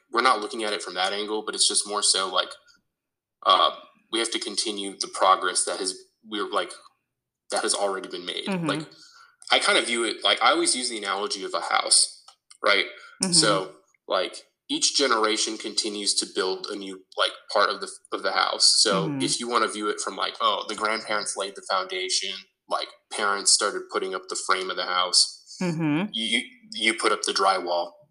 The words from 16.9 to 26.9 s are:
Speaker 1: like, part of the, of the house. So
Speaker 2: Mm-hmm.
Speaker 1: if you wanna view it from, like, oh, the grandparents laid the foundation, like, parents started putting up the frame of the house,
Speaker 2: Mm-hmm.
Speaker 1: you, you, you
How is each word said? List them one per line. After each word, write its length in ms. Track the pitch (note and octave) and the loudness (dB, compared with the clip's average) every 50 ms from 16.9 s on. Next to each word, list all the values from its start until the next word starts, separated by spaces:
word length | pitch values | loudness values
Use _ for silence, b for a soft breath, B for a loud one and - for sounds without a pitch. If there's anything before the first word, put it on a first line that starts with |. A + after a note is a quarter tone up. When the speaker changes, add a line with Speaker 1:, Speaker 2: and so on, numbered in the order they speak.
| F#2+ F#2 - _ - | -12 -12 -16 _ -4
Speaker 1:
like, 160 | - G2 F2+ - - - _ - | -2 -2 -2 -2 -6 -14 _ 0
part 180 | G#2+ G2+ F2+ | 2 2 2
of 100 | G2+ G2 | 0 -2
the, 100 | F#2+ F#2 - - _ _ - | -6 -10 -12 -16 _ _ -8
of 100 | G2 G2 | -4 -2
the 100 | F#2+ F#2+ | 0 0
house. 480 | F#2+ F#2+ - - - - - - - | 2 0 0 2 4 4 4 6 4
So 280 | - A2 G2 F#2+ E2 D#2+ | 4 4 2 2 0 0
Speaker 2:
Mm-hmm. 140 | - - - | -2 -2 -2
Speaker 1:
if 180 | - - - | -2 -2 -2
you 80 | A#2+ A#2+ | -2 0
wanna 180 | A#2+ A#2 A2 | 0 2 2
view 220 | G2+ F#2+ G#2+ G#2 G#2 | 0 0 -2 -4 -4
it 120 | G#2 - | -2 -2
from, 140 | - - F#2+ | -4 -6 -4
like, 200 | F#2+ F#2+ F#2 - - | -4 -4 -4 -2 0
oh, 260 | A2+ A2 G2+ F#2 - G2+ | 0 0 0 0 -4 -6
the 60 | G#2+ | -6
grandparents 600 | G2 G#2+ G#2+ A2 G#2+ - - G#2+ G#2 G2 - - | -2 -2 -2 -2 -2 -2 -2 -4 -2 -2 -4 -6
laid 200 | G#2+ G2 G2 G2 | -4 -6 -6 -8
the 100 | - - - | -12 -6 -2
foundation, 680 | G2+ F#2+ F#2 F#2 F#2+ F#2 F#2 F#2 - - F#3+ - - F#3+ - _ _ _ _ _ | -2 -2 -2 -2 -4 -6 -4 -2 -2 -2 -2 -4 -8 -10 -14 _ _ _ _ _
like, 200 | F2+ E2+ D#2+ - - _ _ _ | -4 -4 -4 -6 -12 _ _ _
parents 400 | - - G#2+ G2+ G2+ G2+ F#2+ - | -6 -2 0 0 0 2 2 2
started 320 | - - A2 G2+ F#2 F#2 - - | 2 4 2 0 0 -2 -8 -4
putting 240 | - G#2+ F#2+ F#2+ F#2 | -4 -4 -2 -2 -4
up 140 | F#2 F#2 - | -6 -6 -6
the 100 | - - - | -8 -8 -2
frame 240 | - F#2+ F#2 F#2+ F#2+ | 0 0 0 0 -4
of 60 | F2+ | -4
the 80 | F2+ F2+ | -4 -4
house, 500 | - F2+ F3+ - F3+ F3 - - - - - - - - - | -2 0 0 0 2 4 4 4 2 0 -10 -18 -20 -8 -4
Speaker 2:
Mm-hmm. 440 | F#3 F3 E3 D#3 E3 D3+ C#3+ D3+ F#3+ G#3 - | -2 -2 -2 0 0 0 0 0 0 -2 -4
Speaker 1:
you, 120 | A#2 A2+ | -6 -4
you, 160 | A2 A2 A#2+ - - - _ _ - G#2+ | -2 -2 -2 -2 -4 -12 _ _ -14 -10
you 220 | A2 A2+ A2+ | -2 0 0